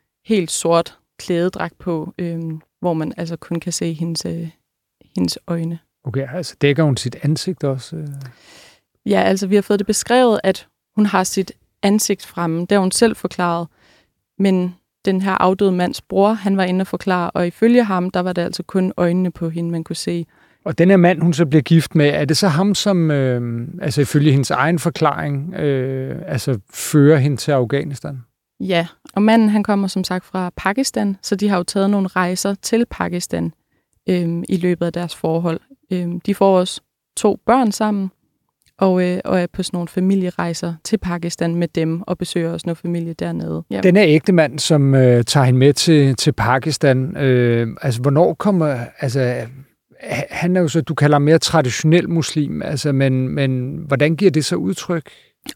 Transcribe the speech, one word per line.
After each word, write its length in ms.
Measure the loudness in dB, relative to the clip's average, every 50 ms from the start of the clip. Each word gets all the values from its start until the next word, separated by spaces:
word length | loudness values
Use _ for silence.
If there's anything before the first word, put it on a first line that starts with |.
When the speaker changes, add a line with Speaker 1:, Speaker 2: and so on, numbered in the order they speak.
| _ _ _ _ _
Speaker 1:
helt 260 | -2 -2 -2 0 -2
sort 480 | -6 -4 0 2 2 2 0 -2 -10 _ _ _ _ -12
klædedragt 600 | -6 -2 -2 0 0 -2 -2 -4 -8 -8 -10 _
på, 360 | -8 -6 -6 -6 -6 -8 -10 -8
øhm, 420 | -8 -8 -6 -8 -8 -8 -10 -12 -14 _ _ _
hvor 120 | -4 -4 -2
man 180 | -2 -4 -6 -6
altså 200 | -8 -10 -10 -10
kun 240 | -12 -8 -8 -8 -6
kan 120 | -6 -6
se 200 | -6 -6 -6 -6
hendes, 340 | -6 -6 -6 -6 -6 -6 -6
øh, 220 | -6 -8 -8 -10 -12 -14 _ _ _ _ _ _ _ _ _ _ _ _
hendes 220 | -4 -4 -4 -4 -8 -8
øjne. 320 | -6 -6 -4 -4 -6 -8 -10 -14 _ _ _ _
Speaker 2:
Okay, 240 | -6 -6 -6 -6 -6 -8
altså 220 | -10 -10 -10 -4 _
dækker 220 | 0 2 2 2
hun 140 | 2 2 0
sit 200 | 0 -4 -8 -8 -4
ansigt 420 | -2 -2 -2 -2 -4 -6 -6 -4 -4
også, 320 | -4 -4 -6 -8 -12 -12
øh? 120 | -12 -12 -12 -12 -14 -16 -18 -20 _ _ -20 -20 -20 -20 -20 _ _ _ _ _ _ _
Speaker 1:
Ja, 160 | 0 2 2
altså 240 | 4 2 2 0 0
vi 80 | 2 2
har 80 | 2
fået 160 | 4 2 0 0
det 80 | 0
beskrevet, 540 | -2 -2 -2 0 2 4 4 4 4 4 2 2
at 220 | 0 -2 -2 -8 _ _ _ _ _ _
hun 100 | 0 2
har 180 | 2 2 0 0
sit 280 | 0 -2 -4 -4 -4 -10 _ _ _ _ _
ansigt 440 | 0 2 2 2 0 -2 -4 -6 -6
fremme. 340 | -12 -8 -6 -4 -2 -2 -4
Det 120 | 0 0
har 60 | 2 2
hun 120 | 2 2
selv 260 | 2 2 2 2 2
forklaret. 520 | -2 -8 -8 -4 -4 -2 -2 -2 -4 -6 -8 _ _ _ _ _ _ _ _ _ _ _ _ _ 0
Men 360 | 0 2 2 2 0 -2 -6 _ _ _ _ _ -2
den 180 | -2 0 0
her 100 | 0 -2
afdøde 400 | 0 2 2 2 2 2 2 2
mands 300 | 2 0 -2 -2 -4 -8
bror, 300 | -10 -4 0 2 2 2
han 240 | 2 0 0 0 0
var 80 | 0 0
inde 180 | 0 0 -2
og 40 | -2
forklare, 440 | -4 -6 -4 -2 -2 -2 0 -2 -2
og 160 | -2 -2 -2
ifølge 380 | -2 0 2 2 4 4 4 4
ham, 260 | 2 0 -2 -2 -2
der 100 | -2 -2
var 120 | -2 -2
det 100 | -2 -2
altså 200 | -4 -4 -6 -8
kun 300 | -8 -4 -2 0 0 0 0
øjnene 340 | 0 0 0 2 0 0 -2
på 180 | -4 -6 -8 -6
hende, 220 | -4 -6 -4 -4
man 140 | -4 -6 -6
kunne 120 | -8 -10
se. 300 | -8 -6 -6 -6 -6 -8 -10 _ _ _ _ _ _ _
Speaker 2:
Og 140 | -4 2 4
den 120 | 6 6
her 60 | 8
mand, 260 | 8 6 6 4 4
hun 100 | 2 0
så 140 | 2 2 2
bliver 160 | 4 4 2
gift 320 | 4 6 4 4 4 2 2
med, 140 | 2 2 4
er 160 | 2 0 0
det 120 | 0 0
så 120 | 2 2 2
ham, 260 | 2 2 2 0 0
som, 360 | 0 0 0 2 2 2 2
øh, 580 | 2 0 0 0 0 -2 -2 -4 -6 -6 -8 -8 -10 -6
altså 200 | -6 -2 0 0
ifølge 320 | 0 2 2 2 4 4
hendes 180 | 4 2 2 0
egen 280 | 0 0 2 0 0 0
forklaring, 760 | -2 -4 -2 0 0 0 0 -2 -4 -4 -4 -6 -6 -8 -6
øh, 680 | -4 -2 -2 -2 -2 -2 -4 -4 -6 -6 -8 -8 -10 -6
altså 340 | -6 -6 -4 -2 -2 -4 -4 -6 _ -14
fører 440 | -12 -6 2 6 6 8 8 8 6
hende 180 | 4 2 0
til 160 | -2 -2 0
Afghanistan? 720 | 0 0 0 0 -2 -4 -4 -6 -10 -10 -12 -12 -12 -14 -16 _ _ _ _ _ _ -8
Speaker 1:
Ja, 260 | -4 -2 -2 -2 -2 -4 -10 _ _ -6 _
og 80 | 0
manden, 260 | 2 4 4 4 4 4
han 140 | 2 0
kommer 260 | 0 0 -2 -2 -2 -2
som 160 | -4 -6 -4
sagt 200 | -4 -6 -8 -8
fra 260 | _ -8 -6 -6 -6 -10
Pakistan, 600 | -4 -4 -2 -2 -2 -4 -2 -2 -2 -2 -2 -4 -6
så 140 | -4 -4 -2
de 120 | -2 0 0
har 80 | 0
jo 60 | 0
taget 280 | -2 -2 -2 0 0 2
nogle 180 | 2 0 -2 -2
rejser 460 | -2 -2 -2 -2 -2 -4 -4 -4 -4
til 320 | -6 -4 -2 0 0 0 -2
Pakistan, 600 | -4 -4 -4 -4 -4 -6 -6 -6 -6 -4 -4 -6 -8 _ _ _ _ _ _ _ _ _ _ -2
øh, 340 | -2 -2 -2 -2 -4 -4 -4 -4
i 80 | -2
løbet 300 | 0 0 -2 0 -2 -2
af 60 | -4
deres 240 | -4 -6 -8 -8 -8
forhold. 440 | -6 -4 -2 -2 -2 -2 -4 -4 -6 -10 _ -20 _ _ _
Øh, 180 | -6 -4 -4 -6 -8 -6 -4
de 80 | -4 0
får 240 | 2 2 4 4 2
også 220 | 2 0 -6 -12 -16 _ _ _ _ _ _
to 240 | -2 0 0 0 0 _
børn 260 | 2 2 2 2 0
sammen, 380 | 0 -2 -2 -2 -2 -4 -4 -6 -10 _ _ _ _ _ _ _ _ _ _ _ _ 0
og, 240 | 0 2 2 2
øh, 180 | 0 0 -2 -4 -2
og 160 | -2 0 0
er 60 | -2 -2
på 100 | -6 -8
sådan 140 | -8 -6 -6
nogle 120 | -8 -8 -6
familierejser 840 | -4 -2 0 2 2 0 -2 -4 -4 -4 -6 -6 -6 -6 -6 -8 -8 -10 -4
til 140 | -4 -4 -2
Pakistan 560 | -2 -4 -4 -4 -6 -8 -6 -4 -4 -2 -2
med 140 | -2 -4 -2
dem, 340 | -2 -2 -2 -2 -2 -4
og 160 | -6 -8 -6 -6
besøger 340 | -6 -6 -4 -4 -4 -4
også 140 | -6 -6 -6
noget 120 | -8 -8 -6
familie 340 | -6 -6 -6 -4 -6 -8
dernede. 520 | -8 -8 -8 -6 -6 -6 -6 -6 -8 -8 -8 -6
Ja. 100 | -4 2
Speaker 2:
Den 160 | 2 4 6
her 80 | 6 6
ægtemand, 520 | 6 4 4 4 4 4 4 4 2 0 -4
som, 360 | 0 2 4 4 4 4 6
øh, 300 | 6 6 6 6 4 2
tager 200 | 2 2 4 4
hende 140 | 4 4 6
med 140 | 4 4
til, 440 | 4 4 2 4 4 6 4 4 2
til 160 | 0 0 -2
Pakistan, 840 | 0 0 0 0 0 0 0 -4 -4 0 2 2 2 2 0 -4 -4
øh, 600 | -2 0 2 2 4 2 2 2 0 -2 -4 -6 -4
altså 180 | -4 -4 -2 0
hvornår 340 | 0 2 4 4 2 2 0
kommer... 440 | 0 0 0 2 2 0 0 -2 -4 -8 -12 -10 -8
Altså, 480 | -6 -4 -2 0 0 0 -2 -4 -8 -12 -16 -20 -20 _ _ _ _ _ _ _
ha-, 220 | -12 -8 -6 -6 -8 -8
han 260 | -6 -4 -2 0 2
er 40 | 2
jo 80 | 0 2
så, 120 | 0 -2
du 140 | -2 -2 0
kalder 200 | 2 4 4 4
ham 80 | 4
mere 160 | 6 4 4 4
traditionel 720 | 4 2 2 2 2 0 -2 0 2 4 4 4 2 0
muslim, 520 | -2 -2 -2 -2 -2 -2 -2 -2 -4 -6
altså, 300 | -6 -6 -6 -4 -2 -2
men, 360 | 0 2 2 2 2 0 -2 -2
men 480 | -2 -2 -2 -2 -2 -4 -4 -6 -8 -10 -4
hvordan 300 | -2 0 2 2 2 2
giver 140 | 4 2 4
det 140 | 4 2 0
så 120 | 0 -2
udtryk? 540 | -2 -2 -4 -4 -4 -4 -4 -6 -6 -6 -10 -20 _ _ _ _ _ _ -20 -4